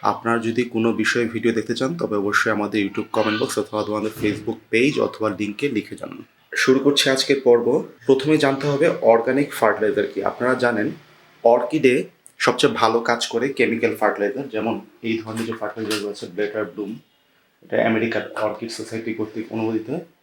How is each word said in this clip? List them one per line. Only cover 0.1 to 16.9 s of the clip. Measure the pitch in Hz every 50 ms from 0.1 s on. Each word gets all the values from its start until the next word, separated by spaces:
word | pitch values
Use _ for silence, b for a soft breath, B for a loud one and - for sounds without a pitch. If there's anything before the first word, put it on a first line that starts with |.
আপনারা | 104 - - 117 117 117 110 117
যদি | 113 117 123 120 -
কোনো | 113 110 117 107 98
বিষয়ে | 110 - - 123 120 113 113
ভিডিও | 113 113 117 113 117
দেখতে | 104 - 120 117
চান | 131 135 170 170
তবে | 117 101 107 104 98
অবশ্যই | 104 101 - - 113 107 101
আমাদের | 104 104 101 110 101
YouTube | 98 - - 101 - -
কমেন্ট | 113 107 107 107 110
বক্স | 127 131 - - 95
অথবা | - - 107 104 101 107
আমাদের | 107 104 107 113 131
Facebook | 120 104 101 104 - - 110 - _ _ -
পেজ | 113 123 147 147 - 110 104
অথবা | - - 110 107 101 87
লিঙ্কে | 107 104 104 - 143 143 123 104
লিখে | 95 - - -
জানান। | - - - - - _ _ _ _ _ - - -
শুরু | - 131 135 131
করছি | 143 143 143 135 139 135
আজকের | 135 - - 139 135 - 123
পর্ব। | 120 120 - 120 127 165 - - - _ - -
প্রথমে | 135 135 135 151 156 151 147
জানতে | 135 135 135 139 147
হবে | 143 139 156 175 - - - 113 117
অর্গানিক | 113 113 131 127 135 143 - - -
ফার্টিলাইজার | - 110 104 - 110 104 - 107 104 -
কি। | - - 98 98
আপনারা | - - 120 123 127 120 123
জানেন | 120 113 107 107 151 170 - - _ - _ _ _ _ _ - 117 117
অর্কিডে | 123 - - - 156 135 131 123 151 180 - _ _ _ _ _ _ -
সবচেয়ে | 131 117 - - 127 113 -
ভালো | 120 110 113 117 117 -
কাজ | 117 117 - - -
করে | 117 123 139 135 -
কেমিক্যাল | 123 - 117 113 117 110 104 -
ফার্টিলাইজার, | 107 104 98 - 101 101 98 123 143 - -
যেমন | 107 101 113 110 98 - - _ _ - 113
এই | 113 110
ধরনের | 107 110 110 113 113 113
যে | 110 -
ফার্টিলাইজার | 110 104 - 113 110 104 107 104 101
রয়েছে | 104 98 - - 95 87 95
বেটার | 104 101 - 110 107 90 85
ব্লুম, | 104 104 95